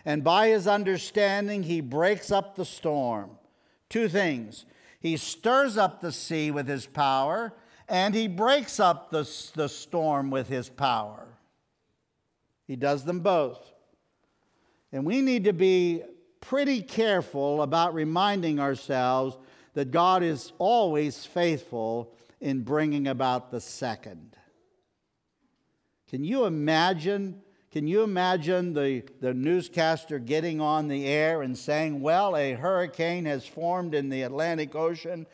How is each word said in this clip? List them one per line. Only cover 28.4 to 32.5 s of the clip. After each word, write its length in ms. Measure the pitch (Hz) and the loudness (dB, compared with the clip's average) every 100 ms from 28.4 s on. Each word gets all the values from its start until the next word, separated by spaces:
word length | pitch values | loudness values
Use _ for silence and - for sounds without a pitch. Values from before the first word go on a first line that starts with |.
| 151 180 180 | 0 0 0
the, 300 | 147 139 131 - - | 0 0 -2 -6 -6
the 140 | 127 | -4
newscaster 840 | 127 143 180 175 170 160 160 - 147 | -2 0 0 0 0 2 2 -2 -8
getting 420 | 117 151 170 156 | -2 -2 0 -2
on 260 | 151 156 151 | 0 0 0
the 200 | 139 139 | -2 0
air 340 | 151 156 165 | 2 2 0
and 160 | 135 123 | -2 -6
saying, 420 | - 151 156 143 | -2 -2 0 -2
"Well, 380 | 143 175 202 160 | 2 2 2 2
a 160 | 139 | 0